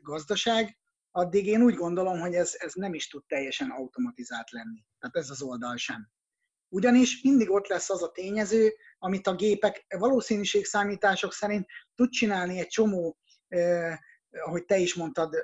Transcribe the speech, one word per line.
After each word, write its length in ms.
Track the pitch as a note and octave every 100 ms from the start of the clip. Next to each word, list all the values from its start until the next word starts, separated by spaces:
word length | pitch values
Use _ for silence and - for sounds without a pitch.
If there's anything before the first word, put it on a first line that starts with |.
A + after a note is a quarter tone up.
gazdaság, 760 | C#3 D3+ D3 G3 A#3 A3+ G#3+ - _ _ _
addig 360 | F3+ F3+ G3 G3
én 160 | A3
úgy 120 | A#3+
gondolom, 460 | F3+ E3+ F3 F#3 F3
hogy 140 | F3
ez, 200 | F3 F3 -
ez 140 | E3+
nem 200 | F#3 G3
is 140 | D#3+ -
tud 160 | D3 -
teljesen 440 | C#3 C#3 - C3
automatizált 800 | B2+ C3 - B2 B2 A#2+ A#2+ A#2
lenni. 340 | A#2 A2+ A2+ _ _
Tehát 180 | - F3
ez 140 | C#3
az 120 | C3+
oldal 340 | C#3 A#2+ A#2+ A#2+
sem. 340 | - B2 G#2+ _ _ _ _ _ _
Ugyanis 500 | F#3+ A#3+ B3 B3 -
mindig 280 | C4+ C#4 G3
ott 160 | G3 G3
lesz 240 | F3+ -
az 120 | F#3+
a 80 | E3+
tényező, 640 | - F#3 G#3+ G3+ A3+ G#3+ G#3+ - _
amit 280 | F#3 G3 G3
a 80 |
gépek 500 | F3+ G#3 G3+ G#3 - - F#3+
valószínűségszámítások 1300 | A3+ C4 - G#3 G3 G#3 G3 G#3 G3+ G3 G3+ F#3 F#3
szerint 340 | - G3+ G#3 F#3 - _
tud 160 | - B3
csinálni 480 | - G#3+ F#3+ F3+ F3+
egy 80 | E3
csomó, 520 | - A3 F#3 E3 - _ _ -
ö, 420 | F3+ F3 F3 E3 D#3+ _ _ _ E3
ahogy 200 | D#3+ E3+
te 120 | F3 G3
is 180 | F3
mondtad, 400 | F3 D#3+ - D#3+ D#3+